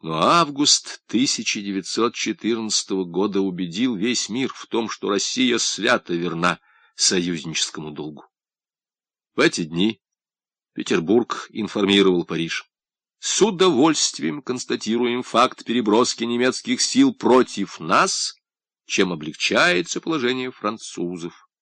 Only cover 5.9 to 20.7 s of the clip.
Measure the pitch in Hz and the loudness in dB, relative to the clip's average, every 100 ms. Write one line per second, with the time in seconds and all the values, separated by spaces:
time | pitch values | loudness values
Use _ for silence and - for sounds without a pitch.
5.9 | 117 - 87 87 82 87 82 _ _ _ | 0 0 -4 -2 0 0 -2 _ _ _
6.9 | - - 98 87 85 78 78 - - 76 | -2 0 0 0 -4 -6 -6 -6 -8 -12
7.9 | 76 76 73 - _ _ _ _ _ _ | -10 -12 -12 -20 _ _ _ _ _ _
8.9 | _ _ _ _ - 156 - 82 82 101 | _ _ _ _ 2 2 2 -4 0 0
9.9 | 113 _ _ _ _ _ _ _ - - | -2 _ _ _ _ _ _ _ -12 -2
10.9 | 101 82 113 113 - - - 104 - 98 | -2 4 2 2 -8 -10 -8 -6 0 4
11.9 | 101 95 90 82 85 82 - - _ _ | 6 6 4 0 -4 -4 -6 -10 _ _
12.9 | _ _ _ - - 208 180 190 131 160 | _ _ _ -4 2 2 4 4 6 4
13.9 | 151 - - 147 151 - 127 - 120 107 | 4 -2 -2 -4 -4 -6 -8 -4 -6 -2
14.9 | 117 120 120 120 113 123 - - 117 107 | 0 0 -2 -2 2 2 2 -2 0 4
15.9 | 104 120 - 117 120 127 120 - 123 - | 4 4 0 -4 0 0 0 -4 -2 0
16.9 | 123 135 113 110 127 120 - 95 - 82 | 4 4 4 4 6 4 0 -8 -8 0
17.9 | 107 123 - - - _ _ _ _ _ | 2 2 0 -6 -8 _ _ _ _ _
18.9 | - 95 85 76 - - 104 165 180 170 | 0 0 0 -8 -4 -2 2 4 2 -2
19.9 | - - 160 120 127 127 - 104 | -6 -4 -2 -2 -2 -6 -6 -8